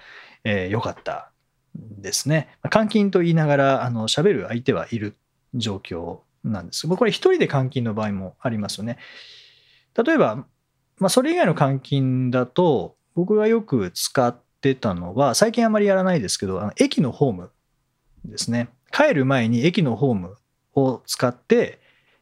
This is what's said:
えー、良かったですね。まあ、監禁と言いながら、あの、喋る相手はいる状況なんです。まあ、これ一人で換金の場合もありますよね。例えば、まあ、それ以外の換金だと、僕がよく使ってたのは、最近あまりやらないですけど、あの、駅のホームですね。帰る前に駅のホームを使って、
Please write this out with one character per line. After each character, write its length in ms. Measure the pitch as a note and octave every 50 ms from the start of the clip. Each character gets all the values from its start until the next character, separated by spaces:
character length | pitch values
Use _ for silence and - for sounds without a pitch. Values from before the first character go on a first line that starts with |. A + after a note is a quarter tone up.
| - - - - - - - _ -
え 240 | A2+ G#2 G2 F#2
ー、 20 | F#2
良 120 | G2+ A2+
か 100 | A#2 F#2+
っ 60 | E2+ - -
た 260 | - D2+ - - - _ _ _ _ _ _ _ _ -
で 360 | - G#2 A2 G#2 G2 G2 - -
す 160 | - - C#3
ね。 200 | D3+ D#3+ C#3+ - - _
ま 100 | - C3 -
あ、 20 |
監 120 | G#3 A3 G#3+
禁 240 | - A3 G#3 G3 F#3+
と 80 | F#3+
言 100 | F3 E3+
い 40 | E3
な 120 | E3 D#3
が 100 | D3 C#3+
ら、 280 | C#3 C#3 C#3 C3+ B2 A2+
あ 60 | B2
の、 180 | A#2+ A2+ A2 A2
喋 240 | - - D3+ G#3 F#3+
る 140 | A#2+ F2+ -
相 140 | A#2 A#2+ B2
手 100 | - A#2+
は 160 | F2 - -
い 80 | - A2+
る 160 | G#2 G#2 - _ _ _ _ _ _ _ -
状 220 | B2 A2 A2+ G2
況 420 | F#2+ - - F#2 E2+ E2 E2+ - - _ _ _ _ -
な 160 | C3 A2 G2
ん 60 | E2
で 60 | E2 -
す。 140 | - -
ま 80 | D#3 F3+
あ、 20 |
こ 80 | F#3 B3
れ 60 | A3
一 200 | F#3 - - F#4
人 80 | F#4+ E4+
で 100 | A#3 D3+
換 220 | - C#3 C3 B2+
金 140 | - C3 A#2+
の 100 | A2+ G#2
場 120 | A2 G#2+
合 60 | G#2+ G2+
も 240 | F#2+ F#2+ F#2 - _
あ 80 | - C3
り 100 | A2+ G#2+
ま 100 | G#2 G2
す 100 | - -
よ 60 | G2
ね。 140 | A2+ A#2+ - - - - - - - - - - - _ _ _ _ _ _ _ _ _
例 180 | - A#3 C#4+ E4
え 40 | D4
ば、 180 | F3+ B2 G#2+ B2+ C#3 - _ _ _ _ _ _ _ _ _ -
ま 80 | F#3+
あ、 20 | F#3
そ 140 | - B3+ B3+
れ 100 | D4+ E4
以 40 |
外 100 | F4+ E4
の 80 | G#3+ D#3
換 260 | - D3+ C3+ C#3 C3+
金 500 | C3+ - D3 C#3 C3+ C3 B2+ B2+ B2+ B2+
だ 160 | B2 B2+ B2+
と、 500 | A#2+ - - F3+ F3 C#3+ A2+ E2+ E2+ - _ _ _ _
僕 220 | - F3 F#3 G#3+
が 100 | G#3+ G#3+
よ 160 | A3 A3+ A#3 G#3+
く 280 | - - B2 G2 - -
使 360 | - - - - - B2+ A#2+
っ 80 | B2 - _ _ _ _
て 140 | - C#3 C3+
た 200 | C3 - A2+ F#2
の 200 | F2 F2 E2+ F2+
は、 200 | A2+ C#3+ C#3 A2+
最 180 | - - A3+ A3
近 120 | A#3+ A#3
あ 60 | A3+
ま 100 | G#3+ G#3+
り 60 | G#3
や 80 | G3+ G3
ら 80 | F#3+ F#3
な 120 | F#3 F3+
い 60 | E3
で 80 | G#2 -
す 100 | - -
け 80 | -
ど、 140 | G3 F#3+ F2+
あ 60 | G#2
の、 60 | G#2 -
駅 240 | - C4 C#4 - -
の 120 | E3 B2 -
ホ 180 | - D3 C3+
ー 20 | G#2
ム 180 | F2 F2 F2+ _ _ _ _ _ _ _ _ _ _ _ _ _ _ -
で 140 | - G#2+ -
す 120 | - -
ね。 180 | A#2 A#2+ A#2+ A#2+ - _ _ _ -
帰 220 | - D4 D#4 C4
る 120 | D3+ C3
前 220 | C3 C#3 C3 A2+ A2+
に 160 | A#2 A#2+ A#2+
駅 180 | E3 F3 - E3+
の 140 | C3+ A2+
ホ 160 | G#2 C#3 C#3 A#2+
ー 20 |
ム 220 | G2 F2+ F2 G2+ - _ _ _ _ _ _ _
を 280 | - C3+ C3 B2+ G#2+ -
使 200 | - - - -
っ 80 | B2 A#2+
て、 460 | - _ - A3+ A#3+ F#3+ - - - _ _ _ _ _ _ _ _